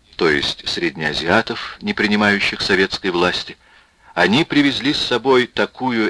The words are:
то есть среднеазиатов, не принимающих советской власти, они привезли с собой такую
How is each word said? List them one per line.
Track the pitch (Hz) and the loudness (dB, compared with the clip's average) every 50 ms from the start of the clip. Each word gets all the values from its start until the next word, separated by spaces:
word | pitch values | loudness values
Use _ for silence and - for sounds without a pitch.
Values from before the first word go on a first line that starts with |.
| _ _ - - | _ _ -6 -2
то | 92 80 | 0 2
есть | 73 71 71 - - - - - | 2 2 0 -4 -6 -8 -8 -8
среднеазиатов, | - - 87 82 69 80 78 76 76 - - 85 92 113 113 - 117 - - - - - | -6 -4 -4 -4 -4 -4 -6 -4 -4 -4 -2 2 2 2 2 0 -6 -8 -8 -12 -14 -10
не | - 104 101 | -6 -6 -2
принимающих | - 107 104 104 104 104 101 101 101 - - - - | 0 0 0 2 2 4 2 2 2 0 -2 -4 -4
советской | - - 101 92 95 95 - - - 95 | -2 0 2 2 2 0 0 -4 -4 -2
власти, | 87 87 87 90 87 - - - - _ _ _ _ - _ _ _ _ _ - - | 0 2 2 2 0 -2 -6 -10 -16 _ _ _ _ -20 _ _ _ _ _ -8 -2
они | 85 90 90 107 143 170 | 0 2 4 4 2 2
привезли | - - 143 143 143 123 101 107 - - | 2 2 2 2 2 0 0 -2 -2 -2
с | - | -2
собой | - - 123 117 113 135 131 123 120 113 | -2 -2 -2 -2 2 2 2 2 2 0
такую | - - 104 - - - 127 127 120 113 107 | 0 -2 -2 -2 -2 -6 -4 -2 0 0 0